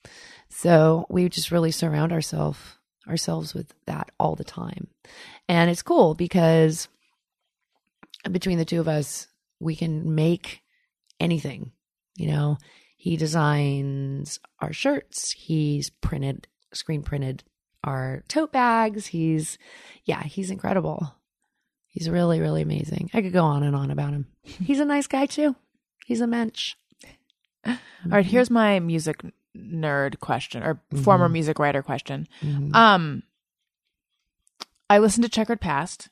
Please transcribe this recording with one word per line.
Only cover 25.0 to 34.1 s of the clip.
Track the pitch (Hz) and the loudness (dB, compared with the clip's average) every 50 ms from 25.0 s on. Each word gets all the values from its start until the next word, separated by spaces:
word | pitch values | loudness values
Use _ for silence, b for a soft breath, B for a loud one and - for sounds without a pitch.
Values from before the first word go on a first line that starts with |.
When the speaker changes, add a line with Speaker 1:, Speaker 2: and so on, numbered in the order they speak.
| 277 - | 0 0
Speaker 1:
guy | - 269 285 | 0 -2 -2
too. | 277 - 294 302 294 254 _ _ _ _ _ _ _ _ _ - | -2 0 0 0 0 0 _ _ _ _ _ _ _ _ _ -8
He's | - 240 226 | -6 -2 -2
a | 240 233 | 0 0
mensch. | 233 233 226 220 - - - - - _ _ _ _ _ b b b b b _ _ _ _ _ _ _ - | 0 -2 -2 -4 -4 -8 -10 -10 -10 _ _ _ _ _ b b b b b _ _ _ _ _ _ _ -6
Speaker 2:
All | 220 247 | -6 -6
right, | 240 B B B B 180 170 202 202 190 | -6 B B B B -6 2 2 2 4
Speaker 1:
Mm-hmm. | 180 | 4
Speaker 2:
here's | 202 247 254 247 | 4 4 4 4
my | 233 233 220 208 202 185 | 4 4 4 4 4 2
music | 170 165 165 160 156 160 151 - - 175 - _ _ _ - | 0 0 -2 -2 -2 -4 -6 -6 -8 -18 -18 _ _ _ -20
nerd | - - - 165 160 156 151 143 143 139 139 - - | -18 -14 -10 -6 -4 -2 -2 0 0 -2 -2 -4 -8
question, | - - 123 123 - - - 120 - | -4 -4 -4 -4 -4 -8 -10 -6 -4
or | 160 151 - _ - 147 143 135 | -4 -4 -4 _ -6 -4 0 4
former | 202 190 180 175 | 6 6 6 6
Speaker 1:
Mm-hmm. | 170 165 | 4 2
Speaker 2:
music | 165 156 151 156 - | 0 0 -2 0 0
writer | 151 147 139 139 135 | 0 0 0 0 -2
question. | - 135 123 - - 135 139 156 - _ - | -4 -6 -6 -6 -8 -8 -8 -10 -12 _ -8
Speaker 1:
Mm-hmm. | - 147 143 143 139 143 - | -4 -4 -2 -2 -2 2 6
Speaker 2:
Um, | 226 226 220 202 180 165 151 135 127 - _ _ _ _ _ _ _ _ _ _ _ _ _ _ _ _ _ | 6 8 8 6 4 2 -2 -6 -8 -12 _ _ _ _ _ _ _ _ _ _ _ _ _ _ _ _ _